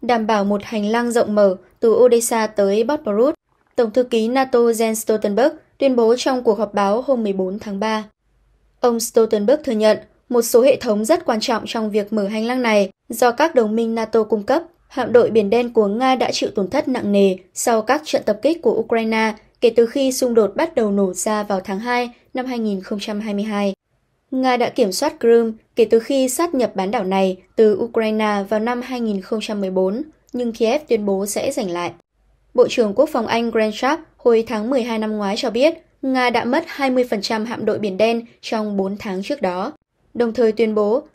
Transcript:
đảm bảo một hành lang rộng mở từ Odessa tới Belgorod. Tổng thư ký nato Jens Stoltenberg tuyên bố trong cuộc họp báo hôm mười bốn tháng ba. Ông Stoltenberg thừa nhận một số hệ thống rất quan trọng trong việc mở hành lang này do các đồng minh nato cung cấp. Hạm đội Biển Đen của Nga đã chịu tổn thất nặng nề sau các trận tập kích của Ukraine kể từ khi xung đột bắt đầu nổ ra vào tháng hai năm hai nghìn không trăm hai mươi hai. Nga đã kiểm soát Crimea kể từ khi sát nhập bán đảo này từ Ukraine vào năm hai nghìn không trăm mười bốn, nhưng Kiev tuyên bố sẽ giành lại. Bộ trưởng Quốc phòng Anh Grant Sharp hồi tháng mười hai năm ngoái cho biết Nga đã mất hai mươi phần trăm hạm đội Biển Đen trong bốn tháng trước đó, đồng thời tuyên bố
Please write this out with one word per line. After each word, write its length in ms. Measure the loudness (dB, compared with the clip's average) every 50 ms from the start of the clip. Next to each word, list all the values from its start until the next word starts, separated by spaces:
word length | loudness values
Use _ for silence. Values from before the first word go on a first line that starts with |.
đảm 240 | -2 -2 0 0 0
bảo 180 | 0 0 0 2
một 160 | 0 -2 -2 -4
hành 220 | -6 -6 -4 -2
lang 260 | 0 0 0 -2 0
rộng 220 | 0 0 0 2 2
mở 220 | 4 4 4 2 -2 -6 _ _ _
từ 120 | 2 2
Odessa 540 | 6 6 6 6 6 4 2 0 -2 -2 -2
tới 380 | -2 0 0 0 2 2 0 0
Belgorod. 500 | 0 -2 -2 -4 -2 0 2 2 0 0 -4 _ _ _ _ _ _ _
Tổng 140 | -2 -2 0
thư 120 | 0 0
ký 260 | 0 0 0 0 0 0
nato 300 | 0 0 0 2 2 2
Jens 360 | 4 2 2 2 0 -2 -2
Stoltenberg 600 | -4 -2 -2 -2 0 0 0 0 2 2 2 0 -4 -12 _ _ 0
tuyên 180 | 0 2 2
bố 200 | 4 4 2 2 2
trong 240 | 0 -2 -2 0
cuộc 160 | 0 0 0 0
họp 160 | -2 -2 -2
báo 280 | 0 0 2 0 0
hôm 200 | 0 -2 -2 0
mười 100 | 0 -2
bốn 260 | -2 -2 -4 -4 -6 -8
tháng 220 | -10 -10 -8 -6
ba. 240 | -4 -4 -4 -4 -6 -10 _ _ _ _ _ _ _ _ _ _ _ _ _ _
Ông 200 | 0 0 0 0
Stoltenberg 600 | -4 0 2 2 2 2 2 0 2 2 2 2 0
thừa 80 | -2
nhận 260 | -2 2 2 2 2 2 -2 -10 _ _ _ -2
một 140 | 0 0
số 200 | 0 4 4 6
hệ 140 | 6 6 4
thống 280 | 2 0 -2 -2 0 2
rất 200 | 2 0 2 2
quan 160 | -2 -2 -2
trọng 240 | -2 -2 -4 -4 -4
trong 240 | -6 -6 -6 -4 -2
việc 220 | -2 -2 -2 -2
mở 160 | -2 -2 -2 -2
hành 180 | -4 -4 -2
lang 160 | -2 -2 0
này 280 | 0 2 4 4 2 2 -2 _ _ -12
do 220 | -2 2 2 2
các 240 | 4 4 2 2 4
đồng 220 | 2 2 2 0
minh 180 | -2 -2 -2 -2
nato 300 | -4 -4 0 0 0 2
cung 180 | 2 0 -2
cấp. 200 | 0 0 0 0 -2 -4 _ _ _ _
Hạm 240 | -6 -6 -2 4
đội 180 | 4 4 6 6
Biển 200 | 4 2 2 4
Đen 220 | 2 0 0 2
của 140 | 0 2 2
Nga 280 | 2 0 0 2 2 2
đã 160 | 2 0 -2
chịu 180 | -2 -2 -4 -4 -2
tổn 160 | -2 -4 -2
thất 180 | -2 -2 -2 -2
nặng 240 | -2 -2 -2 2
nề 240 | 4 4 4 4 2 -2 -6 _ _
sau 280 | -4 -2 0 0 2
các 200 | 2 0 0 -2 0
trận 180 | -2 -4 -2 0
tập 120 | -2 -2 0
kích 200 | 0 0 0 0
của 100 | 0 0
Ukraine 600 | 0 0 -2 -2 -2 -2 0 -2 -2 0 -2 -2 -4 -6 _ _ _ _
kể 120 | 0 2 4
từ 100 | 4 2
khi 260 | 2 2 0 0 0
xung 220 | 0 0 -2 2 2
đột 220 | 2 2 2 0
bắt 180 | -2 -4 -2 -2
đầu 160 | -2 -2 0
nổ 220 | 0 0 0 0
ra 300 | -2 -4 -4 -4 -2 -2
vào 180 | -2 -2 -4 -4
tháng 180 | -4 -6 -8 -6
hai 320 | -4 -4 -2 -2 -4 -6 -10 _ _ _ -8
năm 120 | -6 -6
hai 120 | -4 -6 -4
nghìn 220 | -4 -4 -4 -4
không 180 | -6 -8 -8 -8
trăm 200 | -6 -6 -8 -6
hai 140 | -6 -6 -6
mươi 100 | -4 -4
hai. 300 | -4 -2 -2 -2 -2 -4 -6 _ _ _ _ _ _ _ _ _ _
Nga 260 | -4 -2 0 0 0
đã 120 | 0 0 -2
kiểm 240 | 0 0 0 0
soát 220 | 0 -2 -4 -4 -2 0
Crimea 320 | 2 4 4 4 4 0 -4 -10 _ _ _
kể 80 | 0 2
từ 160 | 4 4 2
khi 280 | 2 0 0 0 0 0
sát 260 | 0 -2 -2 -2 0
nhập 220 | -2 -2 -2 -2
bán 140 | -4 -4 -2
đảo 140 | -2 -4 -2
này 320 | 0 0 2 2 0 -2 -4 _ _ _
từ 200 | 4 4 4 4
Ukraine 680 | 2 -2 -2 -2 -2 0 0 0 0 0 0 0 -2 -2 -2
vào 120 | -2 -2
năm 220 | 0 -2 -4 -4
hai 180 | -6 -6 -6 -4
nghìn 200 | -2 -2 -2 -4
không 200 | -4 -6 -6 -6
trăm 180 | -4 -6 -6 -4
mười 100 | -4 -2
bốn, 320 | 0 0 0 0 -2 -4 -8 -10 -14 _ _ _
nhưng 200 | -8 -4 -4 -4
Kiev 300 | -2 -2 0 0 0 -2 0 -2
tuyên 180 | -2 -2 0
bố 200 | -2 -2 -2 -2
sẽ 260 | -4 -4 -4 -4 -4
giành 180 | -4 -4 -4 -4
lại. 220 | -4 -6 -6 -8 -8 -12 _ _ _ _ _ _ _ _ _ _ 2
Bộ 120 | 2 2 2
trưởng 260 | 2 0 0 0 2
Quốc 140 | 0 0 2
phòng 140 | 0 -4 -2
Anh 240 | -2 -2 -2 -2 -2
Grant 240 | 0 0 0 0 -2
Sharp 260 | -2 -2 -2 -2 -2 -6 _ _
hồi 280 | _ 0 2 2 2 2
tháng 240 | -2 -4 -6 -4 -2
mười 120 | -2 -2
hai 160 | -2 -2 -4 -4
năm 180 | -4 -4 -4
ngoái 200 | -4 -4 -4 -4
cho 140 | -4 -4 -4
biết 240 | 0 2 2 2 2 -2 -8 _ _ _
Nga 280 | -6 -2 -2 0 0 0
đã 140 | 0 -2 -2
mất 200 | 0 -2 -2 -2
hai 240 | -4 -6 -4 -2 0
mươi 140 | 0 0 0 0
phần 100 | -2 -4
trăm 220 | -4 -4 -4 -4 -4
hạm 200 | -6 -8 -4 -4
đội 140 | -2 -2 -2
Biển 180 | -4 -4 0
Đen 280 | 0 0 0 0 -2 -6 -10 _ _
trong 360 | -8 -6 -4 -4 -4 -2 -2
bốn 200 | -2 -2 -4 -6 -6
tháng 240 | -8 -6 -6 -6
trước 200 | -6 -6 -6 -4
đó, 300 | -4 -4 -4 -4 -6 -8 -10 _ _ _ _ _ _ _ -4
đồng 180 | -2 -2 -2
thời 200 | 0 2 0 2
tuyên 220 | 2 2 0 0 0
bố 280 | 0 0 0 0 -2 -2 -6